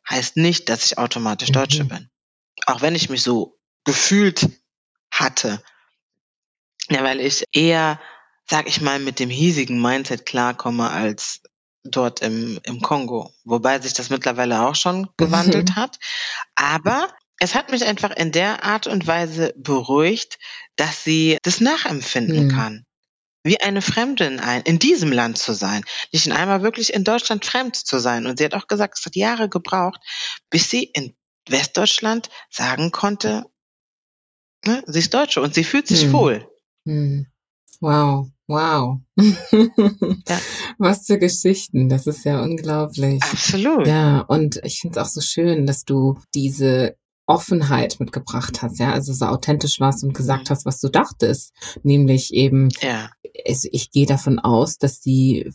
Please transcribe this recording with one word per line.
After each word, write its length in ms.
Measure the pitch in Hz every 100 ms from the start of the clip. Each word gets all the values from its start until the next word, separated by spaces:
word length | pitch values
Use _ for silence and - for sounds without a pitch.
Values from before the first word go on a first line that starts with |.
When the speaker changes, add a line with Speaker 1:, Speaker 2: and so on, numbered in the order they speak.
| -
Speaker 1:
heißt 280 | 131 127 160
nicht, 320 | 170 170 -
dass 160 | 113 -
ich 120 | -
automatisch 540 | 120 120 110 104 -
Deutsche 320 | 135 139 147
Speaker 2:
Mhm. 40 | 139
Speaker 1:
bin. 220 | - - _ _ _ _ - -
Auch 140 | 123
wenn 140 | 151
ich 160 | 165 -
mich 120 | 127
so 360 | 127 117 87 _ _ _
gefühlt 640 | 143 139 - 202 196 - - - _ _ _ _ -
hatte. 520 | - 131 - 117 104 - _ _ _ _ _ _ _ _ _ _ - -
Ja, 120 | 135
weil 160 | 135 135
ich 240 | 139 - -
eher, 480 | 147 165 165 156 151 - - _ _ -
sag 180 | 156 151
ich 140 | -
mal, 180 | 143 139
mit 200 | 135 127
dem 120 | 123
hiesigen 500 | 127 175 151 135 120
Mindset 460 | 120 135 131 120 -
klarkomme 640 | 127 123 123 123 120 117
als 500 | 82 107 104 - - _ _ _ _
dort 360 | 127 131 120 -
im, 380 | 113 113 117 98
im 160 | - 123
Kongo. 520 | - 147 120 117 - _
Wobei 360 | 117 117 127 135
sich 120 | 131
das 160 | - 123
mittlerweile 520 | 135 131 120 123 113
auch 120 | 123 151
schon 320 | 180 185 196 -
gewandelt 540 | 165 185 185 160 180
Speaker 2:
Mhm. 60 | 196
Speaker 1:
hat. 220 | 262 - - - - - -
Aber 580 | - 143 156 180 269 381 - _ -
es 160 | 180
hat 160 | 262 285
mich 120 | 247
einfach 260 | 208 202 202
in 200 | - 165
der 320 | 165 196 214
Art 220 | 202 208 -
und 200 | 202 160
Weise 460 | 170 165 160 160 -
beruhigt, 840 | 139 135 117 143 165 226 - - - - - -
dass 260 | 156 -
sie 340 | 156 160 160 151
das 180 | 175 -
nachempfinden 840 | 240 311 - 143 - 254 208 156 139
Speaker 2:
Mhm. 0 |
Speaker 1:
kann. 360 | 131 110 107 _ _ _ _ _ _
Wie 160 | 156 208
eine 220 | 202 196
Fremde 420 | - 220 254 262 151
in 120 | 127
ein, 240 | 123 123
in 160 | 156 165
diesem 320 | 285 330 156
Land 280 | 123 117 113
zu 140 | -
sein. 320 | 104 98 104 - - -
Nicht 140 | 160 -
in 60 |
einmal 300 | 147 190 196
wirklich 320 | 214 233 220
in 80 | 202
Deutschland 400 | 190 233 - 208
fremd 300 | - 247 254
zu 240 | - - 131
sein. 280 | 120 120 120
Und 120 | 127
sie 60 |
hat 100 | 151
auch 140 | 196 -
gesagt, 300 | 208 202 -
es 60 | 175
hat 100 | 185
Jahre 320 | 214 233 208
gebraucht, 520 | 180 - 185 180 - - - - - -
bis 200 | 170 -
sie 140 | 254
in 320 | - 151 123 - _ _ -
Westdeutschland 840 | 135 143 - 214 - 220 226 - - -
sagen 420 | - 123 131 165
konnte, 520 | - 202 202 214 214 - _ _ _ _ _ _ _ _ _ _ _
ne, 200 | 208 254 180
sie 140 | 160
ist 120 | 156
Deutsche 300 | 254 294 -
und 120 | 147
sie 100 | 165
fühlt 240 | 165 277 294
sich 180 | 165 143
Speaker 2:
Mhm. 60 |
Speaker 1:
wohl. 360 | 135 156 110 - _ _ _
Speaker 2:
Mhm. 420 | 156 151 143 139 135 _ _ _ - -
Wow, 480 | 156 147 143 135 135 _ -
wow. 540 | 151 160 151 123 131 - 196
<laughs> 1080 | 208 180 - 220 226 - 202 - 185 190 -
Speaker 1:
Ja. 120 | 175 - - - -
Speaker 2:
Was 280 | 185 202 -
für 120 | 196
Geschichten, 680 | 180 - 185 190 - 131 131
das 180 | 135 151
ist 180 | 151
ja 160 | 147 139
unglaublich. 800 | 165 165 156 151 151 143 135 135
Speaker 1:
Absolut. 640 | - - - 196 254 294 147
Speaker 2:
Ja, 320 | 156 151 139
und 400 | - 151 151 -
ich 160 | - -
find's 180 | 170 -
auch 80 | -
so 140 | 151
schön, 460 | - - 170 156 139
dass 180 | 135
du 340 | - 139 135 139 -
diese 640 | 143 135 135 135 127 127 - _ _ -
Offenheit 720 | 165 - 175 143 123 - -
mitgebracht 640 | - 131 - 123 - 123
hast, 160 | 117 98
ja, 140 | 127
also 200 | 135 139
so 140 | 131 117
authentisch 540 | 131 - 147 147 -
warst 240 | 135 135
und 80 | 139
gesagt 360 | 135 120 135 131
Speaker 1:
Mhm. 20 |
Speaker 2:
hast, 140 | 139 -
was 140 | -
du 80 | 135
dachtest, 640 | 175 294 - 113 135 - - - -
nämlich 500 | 143 143 135 131 -
eben, 340 | 120 135 135 131 -
Speaker 1:
Ja. 300 | 135 110 110 _ - -
Speaker 2:
es, 200 | - 131 -
ich 200 | 117 -
gehe 160 | 143 139
davon 320 | 135 135 127
aus, 400 | 123 117 147 -
dass 220 | - -
die 480 | 135 131 131 - -